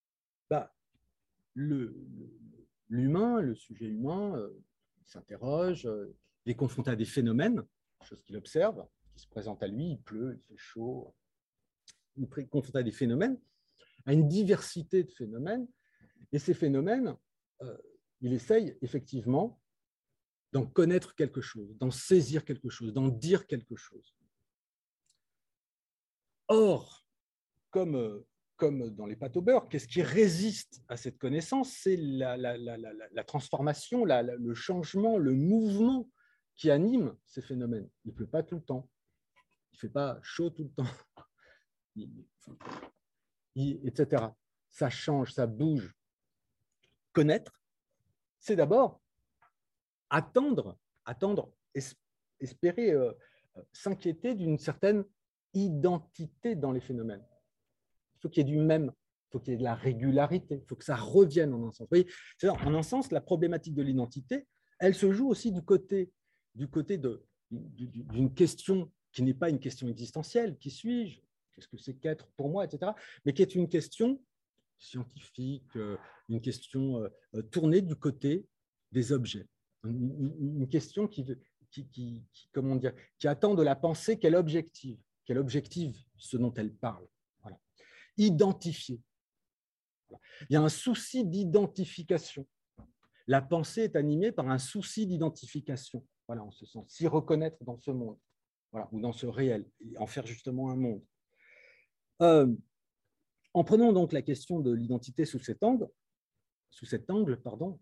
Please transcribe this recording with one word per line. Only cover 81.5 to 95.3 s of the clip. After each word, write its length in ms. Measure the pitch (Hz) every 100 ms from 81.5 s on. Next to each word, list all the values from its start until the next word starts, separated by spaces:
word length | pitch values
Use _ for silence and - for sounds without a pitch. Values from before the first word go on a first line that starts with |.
| _ _
qui, 180 | - 139
qui, 360 | - 123 117 -
qui, 160 | - _
comment 240 | 143 135 131
dire, 180 | 131 - - _
qui 80 | 147
attend 260 | 143 208
de 100 | 196
la 120 | 147 139
pensée 440 | 165 160 - 220
qu'elle 160 | 165 170
objective, 640 | 165 160 160 - 135 107 _ _ -
qu'elle 120 | 127
objective 580 | 139 143 - 175 156 113 - _
ce 200 | - 123
dont 160 | 120 113
elle 180 | 107
parle. 340 | 107 117 90 90 _ _ _
Voilà. 180 | 98 90 _ _ - - - -
Identifier. 840 | 208 156 196 - 170 - - 120 - _ _ _ _ _ _ _ _ _ _
Voilà. 120 | - _ - 147
Il 40 |
y 20 | 151
a 40 |
un 80 | 156
souci 540 | - 254 226 - 254 196
d'identification. 1200 | 185 180 202 196 - 185 - 156 170 - - 135 _ _ - - _ _ _ -
La 140 | 135
pensée 400 | 135 170 156 220
est 140 | 220 160
animée 360 | 147 151 214
par 180 | - 131
un 100 | 131
souci 460 | 131 208 - - 202
d'identification. 960 | 170 160